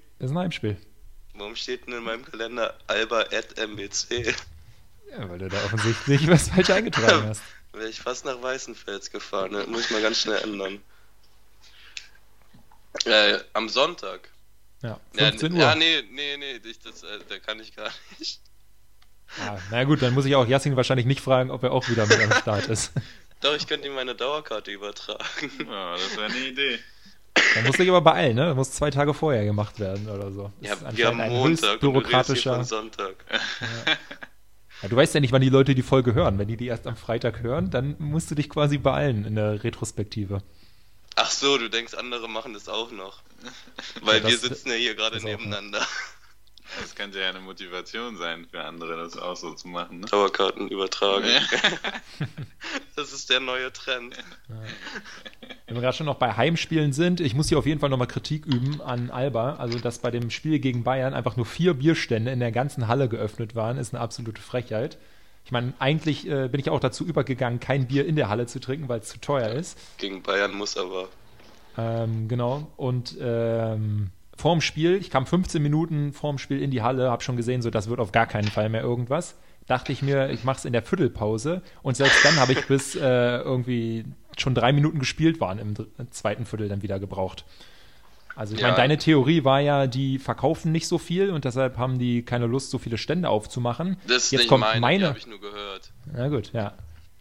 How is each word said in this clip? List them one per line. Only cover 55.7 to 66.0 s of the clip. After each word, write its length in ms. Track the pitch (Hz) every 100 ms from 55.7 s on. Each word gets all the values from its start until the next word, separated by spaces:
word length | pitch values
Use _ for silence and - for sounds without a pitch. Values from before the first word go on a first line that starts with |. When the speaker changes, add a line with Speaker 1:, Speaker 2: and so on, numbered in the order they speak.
| 120
Speaker 1:
wir 60 |
gerade 140 | 127 -
schon 120 | 151
noch 80 | -
bei 200 | 123 107
Heimspielen 580 | 147 170 - 160 147
sind, 260 | 135 175 175
ich 160 | 147 131
muss 140 | 151
hier 100 | 151
auf 60 | 120
jeden 120 | 151
Fall 100 | 143
nochmal 180 | 131 123
Kritik 380 | 120 - 151 156
üben 340 | 123 135 151
an 300 | 135 123 123
Alba. 440 | 123 139 113 127 156
Also, 200 | 120 117
dass 220 | 120 -
bei 100 | 123
dem 220 | 120 117
Spiel 260 | - 156 147
gegen 240 | 131 120
Bayern 300 | 123 131 127
einfach 220 | 135 127 123
nur 100 | 113
vier 300 | - 180 135
Bierstände 560 | 156 156 - 113 117
in 80 | 127
der 120 | 120
ganzen 360 | 113 139 - 110
Halle 200 | 131 127
geöffnet 460 | 117 107 - 113 113
waren, 220 | 110 135
ist 160 | 123
eine 80 | 120
absolute 400 | 117 - 113 104
Frechheit. 560 | - 127 123 110 135 - - - - - -
Ich 60 |
meine, 220 | 120 123 -
eigentlich, 480 | 135 156